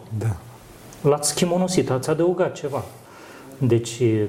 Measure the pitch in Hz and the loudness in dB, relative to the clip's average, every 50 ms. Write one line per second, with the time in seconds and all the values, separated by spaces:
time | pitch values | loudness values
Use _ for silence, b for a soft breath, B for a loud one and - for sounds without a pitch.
0 | - - 110 104 113 110 90 - - - - - - - - - - - - - | -10 -8 -6 -4 -2 -2 -4 -4 -8 -18 -20 -20 -20 -20 -20 -20 -20 -20 -8 0
1 | - 143 147 151 - - - - 180 175 170 180 185 180 185 139 123 - 131 123 | 2 2 2 2 0 -2 0 0 0 2 2 2 0 2 2 0 2 2 0 -2
2 | - 156 156 147 170 180 180 180 175 139 - - - 139 139 120 101 - - - | 0 0 0 2 2 2 2 2 0 -2 -2 -6 -8 -8 -6 -6 -8 -10 -14 -20
3 | B B B B B B B B B B B - 135 120 120 117 117 - - - | B B B B B B B B B B B 0 2 4 4 2 2 -2 -4 0
4 | 123 113 110 107 104 | 2 2 2 2 0